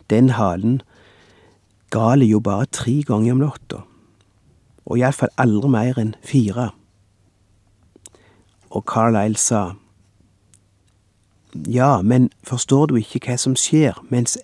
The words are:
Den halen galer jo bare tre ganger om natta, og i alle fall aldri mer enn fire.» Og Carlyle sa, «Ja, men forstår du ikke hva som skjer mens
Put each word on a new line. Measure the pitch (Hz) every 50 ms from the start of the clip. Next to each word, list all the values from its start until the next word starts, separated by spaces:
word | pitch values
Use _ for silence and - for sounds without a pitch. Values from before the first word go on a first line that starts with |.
| _ -
Den | 107 113 131 131 120 110
halen | 107 95 85 90 101 117 131 131 - _ _ _ _ _ _ _ _ _ _ _ _ _ _ _ _ _ _ _ _ -
galer | - 113 113 113 127 143 127
jo | 107 107 104
bare | 107 104 98 101 127
tre | - - - - 110 127 147 143 -
ganger | 120 104 110 117 123
om | 131
natta, | 143 147 - - - - - - - _ _ _ _ _ _ _ _ _ _ _ _ _ _ _ _ _ _ _ -
og | - - 120
i |
alle | 127 131 143 -
fall | 139 - - -
aldri | 131 120 104 104 117 143 127
mer | 110 113 127 127 120
enn | 110 110 104 -
fire.» | - - - 135 113 101 95 120 123 104 - _ _ _ _ _ _ _ _ _ _ _ _ _ _ _ _ _ _ _ _ _ _ _ _ _ _ - _ _ _ _ _ _ _ _ _ _ _ -
Og | - 104 -
Carlyle | - - 117 113 117 113 104 101 110 107 -
sa, | - 143 123 104 98 87 98 - _ _ _ _ _ _ _ _ _ _ _ _ _ _ _ _ _ _ _ _ _ _ _ _ _ _ _ _ _ _ _ _ _ _ -
«Ja, | - 73 - 117 123 127 143 135 101
men | 92 107 123 127 127 - _ _ -
forstår | - 127 117 - - 135 139 156 151
du | 139 113
ikke | 110 - - 131 -
hva | - 123 123
som | - 131 131
skjer | - - - 156 156 156 120 92 - - -
mens | 131 123 120 - - -